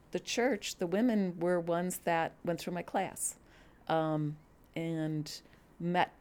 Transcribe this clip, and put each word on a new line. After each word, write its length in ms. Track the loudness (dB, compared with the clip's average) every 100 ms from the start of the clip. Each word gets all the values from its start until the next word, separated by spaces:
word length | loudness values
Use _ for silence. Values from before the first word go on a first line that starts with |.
| -8
the 80 | -8
church, 560 | -4 0 2 0 -4 -4
the 100 | 0
women, 500 | 2 4 4 2 0
were 200 | 2 2
ones 400 | 2 0 0 -2 0
that 280 | 0 0 -2 -4
went 140 | -4
through 120 | -2
my 100 | -6
class, 520 | -4 -2 -4 -4 -6 -8 -16 -20 -20 -12 0
um, 480 | 2 2 2 0 -4 -12 -20 -12 -6
and 680 | -4 -2 -2 -2 -4 -10 -16 -20 -20 -8
met, 320 | -2 2 0 -2